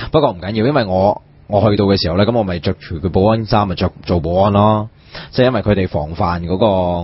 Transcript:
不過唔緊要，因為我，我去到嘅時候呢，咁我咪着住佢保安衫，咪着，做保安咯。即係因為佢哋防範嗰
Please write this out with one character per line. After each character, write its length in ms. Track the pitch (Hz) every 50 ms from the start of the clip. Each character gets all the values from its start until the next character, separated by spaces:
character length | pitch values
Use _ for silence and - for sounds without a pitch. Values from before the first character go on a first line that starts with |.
| - -
不 100 | - 160
過 100 | 147 127 101
唔 80 | 87
緊 100 | 90 92 110
要， 140 | 110 107
因 80 | 135 151
為 100 | 139 113
我， 360 | 95 92 92 95 104 - - - _ - - -
我 140 | - 104 98 101 107
去 60 | 104
到 80 | 104 101
嘅 160 | 98 98 92
時 100 | - 85
候 60 | 85
呢， 100 | 95 104
咁 100 | 110 120
我 60 | 117 104
咪 160 | 92 87 85
着 140 | - 98 92
住 260 | - - - 90 78
佢 100 | 87 90
保 200 | 80 92 95 107
安 140 | 113 113 110
衫， 240 | 101 120 107 104 95
咪 60 | 87
着， 160 | - 98 87 - - -
做 140 | - 92 87
保 120 | 73 80 87 92 98
安 100 | 107 101
咯。 360 | 101 104 107 107 107 107 110 _ - - - - - - -
即 120 | - - 127
係 40 |
因 60 | 127 127
為 80 | 104 92
佢 120 | 107 101
哋 120 | 95 92 87
防 260 | - 82 76 78 82
範 280 | - 101 87 87 87 87
嗰 100 | 85 90 92 117 107 95 92 90 87 87 87